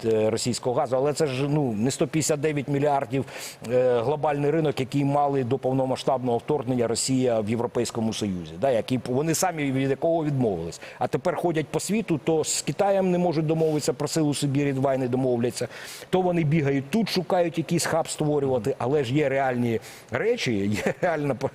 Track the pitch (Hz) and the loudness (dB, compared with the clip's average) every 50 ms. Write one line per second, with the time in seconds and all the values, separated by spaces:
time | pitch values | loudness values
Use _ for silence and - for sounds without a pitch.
0 | - 113 110 110 110 110 110 110 - 127 117 - - 131 120 143 151 127 131 127 | 0 2 2 4 4 2 2 0 0 -2 -2 -2 -2 -2 0 0 0 0 0 0
1 | 135 147 143 - 160 143 127 127 143 139 143 156 143 123 110 101 113 135 131 - | 0 0 0 0 0 0 0 0 0 0 2 2 0 0 0 0 0 0 0 0
2 | 170 131 - 160 139 - 160 143 139 156 147 143 127 143 143 139 143 151 143 139 | -2 0 0 0 0 0 0 0 0 0 0 -2 -2 -2 0 0 2 2 2 0
3 | 139 104 127 139 123 - - - - - - - - 113 123 123 127 127 123 120 | 0 -2 -2 -2 -2 -4 -8 -12 -14 -14 -14 -12 -6 0 2 4 4 4 4 4
4 | 113 127 151 147 139 156 147 143 143 143 151 165 156 147 139 - 135 - - 143 | 2 2 0 0 0 0 0 0 0 2 2 2 2 0 0 -2 -4 -2 0 0
5 | 143 139 139 143 143 143 139 139 131 113 135 127 - 127 131 135 131 131 127 - | 2 2 2 2 2 2 2 0 0 0 0 0 0 0 0 2 0 0 -2 0
6 | - - 139 123 123 123 117 117 - - 151 143 117 120 131 123 117 110 113 104 | 0 0 0 2 2 0 0 0 0 0 -2 -2 0 -2 0 0 0 0 0 0
7 | - - 135 127 127 123 117 110 104 101 117 113 117 117 - 127 117 - - 120 | 0 0 2 2 2 2 2 2 0 0 0 -2 -2 -2 0 -2 -2 -2 -2 -2
8 | 110 113 104 - 113 101 92 90 85 78 82 85 117 139 123 110 101 - 131 123 | -2 -2 -2 -2 -2 -2 -2 -4 -6 -10 -6 -2 0 2 2 2 0 0 -2 -2
9 | - - 127 131 151 165 156 - - 180 170 156 147 139 131 131 135 135 135 131 | -2 -2 -2 0 0 0 0 0 0 0 -2 -2 -2 -2 0 0 0 0 0 0
10 | 160 165 165 170 156 151 143 131 127 110 95 82 82 82 - - - - - - | 0 0 0 0 0 0 0 0 0 0 0 -2 -4 -6 -8 -12 -14 -16 -8 -6
11 | 123 123 - 135 - 180 156 - - 180 165 160 151 - - 156 - - 196 226 | -4 -4 -4 -2 -2 -2 -2 0 0 0 0 -2 -2 -2 -4 -4 -2 -2 -2 -2
12 | 202 - 170 147 - - 160 156 - - - - - - 147 - 202 202 196 190 | 0 0 -2 -2 0 0 0 0 0 0 -2 -4 -4 -4 -2 0 2 2 2 2
13 | 190 185 175 175 175 175 147 156 160 151 165 160 160 156 151 151 - - 135 - | 2 2 2 2 2 2 0 0 0 0 2 2 2 2 2 0 0 -2 -2 -2
14 | 143 151 - 165 156 147 139 - 147 143 131 143 147 143 135 131 131 139 135 131 | -2 -2 0 0 2 2 0 0 0 0 0 2 2 0 0 2 2 2 2 2
15 | 135 123 123 127 135 127 123 117 120 123 117 - 123 - - - - - - - | 0 0 0 0 2 2 2 2 0 0 -2 -4 -6 -8 -8 -12 -16 -16 -16 -16
16 | - - - 185 185 180 175 170 160 143 151 165 139 139 139 139 135 139 - 226 | -6 -2 0 0 2 2 2 2 2 2 2 2 2 2 0 0 0 0 0 0
17 | 220 - - 185 170 - 190 180 175 170 - 165 147 - 175 156 - - 160 165 | 0 0 -2 -2 -2 0 2 2 2 2 0 -2 -2 0 0 0 0 0 0 0
18 | 156 - - - 160 147 147 147 139 135 131 123 101 135 131 - 117 123 143 151 | 0 -2 -4 -2 0 0 2 2 2 2 0 0 0 -2 -2 -2 0 0 0 0
19 | 131 113 131 151 151 135 135 135 139 131 127 120 120 117 117 110 - - - - | 0 2 2 2 2 2 2 0 0 0 2 2 2 0 0 -2 -4 -8 -14 -20
20 | - - - - 185 220 247 233 - 131 113 98 98 104 107 - - 320 - - | -10 -6 -4 -2 0 0 0 0 0 0 0 0 0 0 0 0 0 -2 -2 0
21 | - 180 160 151 147 143 127 110 135 131 - | 0 0 0 0 0 -2 -2 -2 -2 -4 -6